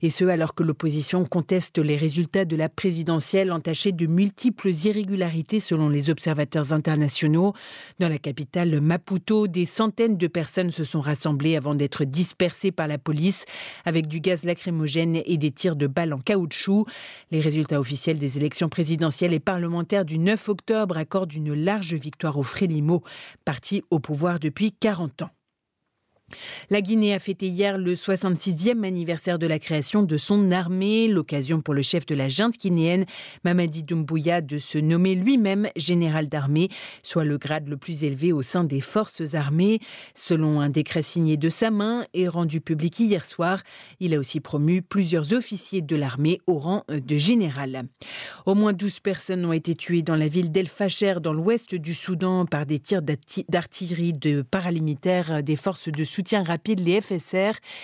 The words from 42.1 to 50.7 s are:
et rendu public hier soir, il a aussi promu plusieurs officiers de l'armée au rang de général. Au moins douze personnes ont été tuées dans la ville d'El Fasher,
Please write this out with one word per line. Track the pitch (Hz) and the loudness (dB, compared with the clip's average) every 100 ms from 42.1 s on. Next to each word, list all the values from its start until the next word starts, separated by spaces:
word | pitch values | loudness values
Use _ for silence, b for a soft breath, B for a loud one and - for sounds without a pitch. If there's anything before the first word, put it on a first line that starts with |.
et | 170 180 | -2 0
rendu | 170 170 156 | 0 -2 -2
public | - 160 165 - | -4 -2 -2 0
hier | 226 196 | 2 2
soir, | - - 170 190 - B B B | -2 -2 0 0 -6 B B B
il | 180 | 0
a | 151 | 0
aussi | 135 156 | 0 -6
promu | - 151 151 185 | -4 0 2 2
plusieurs | 180 202 175 165 147 | 0 0 2 0 2
officiers | 233 233 202 - 196 | 0 -2 -10 -6 -6
de | 151 160 | -2 -2
l'armée | 139 123 151 180 - | -2 0 0 2 0
au | 165 | 0
rang | 151 202 - | 0 -2 -2
de | 151 131 147 | -6 0 0
général. | 151 233 185 135 139 131 127 _ B B B B | 4 4 2 -2 -6 -6 -10 _ B B B B
Au | - | 0
moins | 196 214 | 4 4
douze | 190 202 - | 2 -2 -2
personnes | - 190 - 185 175 | -4 -4 -4 -2 0
ont | |
été | 165 156 | 0 0
tuées | 160 - 175 | -4 0 0
dans | 156 160 | 2 2
la | 156 | 2
ville | 156 175 | 2 2
d'El | 160 | 0
Fasher, | 180 | 0